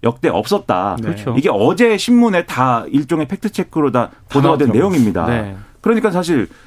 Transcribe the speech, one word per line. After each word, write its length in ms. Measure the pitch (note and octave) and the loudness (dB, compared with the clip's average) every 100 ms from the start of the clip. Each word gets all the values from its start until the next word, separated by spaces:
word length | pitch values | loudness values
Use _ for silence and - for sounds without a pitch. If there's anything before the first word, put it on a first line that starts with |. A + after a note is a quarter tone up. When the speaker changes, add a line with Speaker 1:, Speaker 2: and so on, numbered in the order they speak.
Speaker 1:
역대 260 | A#2 B2 E3 | -4 -2 -2
없었다. 680 | F2+ G#2+ G3+ - F#2 G2 F2+ | -2 0 -2 -2 -2 -2 -4
Speaker 2:
네. 40 | |
Speaker 3:
그렇죠. 320 | A2+ E3+ - B2 | -6 -6 -4 0
Speaker 1:
이게 120 | E3 | 0
어제 460 | - G#3 F#3 A#3 G3+ | 2 2 2 2 2
신문에 480 | - A#3+ A#3 F3+ E3+ | 2 4 4 2 -2
다 400 | - C3 A#2 - | -2 0 0 0
일종의 380 | C#3 C#3 E3 D3 | -2 0 -2 -2
팩트체크로 640 | F#3+ G#3 - F3+ E3 C#3+ | -6 -6 -6 -6 -2 0
다 140 | A#2+ A2+ | 0 -2
Speaker 2:
다 60 | - - | -6 -4
Speaker 1:
보도가 280 | C#3+ C#3+ D3 | 2 2 2
된 100 | C3+ | 2
Speaker 2:
나왔더라고요. 60 | A2 F#3+ | 2 2
Speaker 1:
내용입니다. 360 | E3+ A2 F2 E2+ | 2 2 0 -2
Speaker 2:
네. 280 | A#2 G#2 F#2+ G#2+ _ | -2 -6 -12 -18 _
Speaker 1:
그러니까 300 | G#3 A3+ A3 | 0 0 0
사실 360 | F3+ E3+ D3 F#2+ - | -2 0 -2 -2 -8